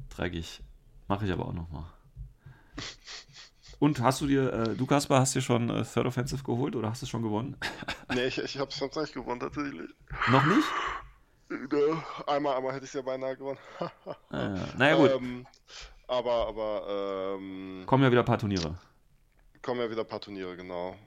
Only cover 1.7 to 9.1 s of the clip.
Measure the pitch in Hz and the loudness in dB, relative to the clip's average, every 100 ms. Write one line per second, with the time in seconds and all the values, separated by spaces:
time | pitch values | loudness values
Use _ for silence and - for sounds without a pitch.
1.7 | 78 82 - - - - - - - - | -10 -12 -16 -20 -16 -16 -16 -20 -20 -14
2.7 | - - - - - - - - _ - | -12 -10 -12 -16 -16 -16 -20 -20 _ -20
3.7 | - 147 139 120 131 143 139 131 113 113 | 2 2 6 2 2 2 4 4 2 0
4.7 | 104 131 139 - 139 127 131 131 120 117 | 0 2 2 6 4 6 2 4 2 4
5.7 | 107 117 - 127 120 131 139 - 120 147 | 0 0 0 0 0 -4 -4 -2 0 0
6.7 | 143 107 117 120 117 113 104 123 - - | 0 -4 -4 -6 -4 -2 -2 -2 -6 -8
7.7 | - - - - 127 127 143 139 139 135 | -8 -10 -10 -4 -2 0 -2 -6 -4 -4
8.7 | - 135 156 151 | -4 -4 -2 -4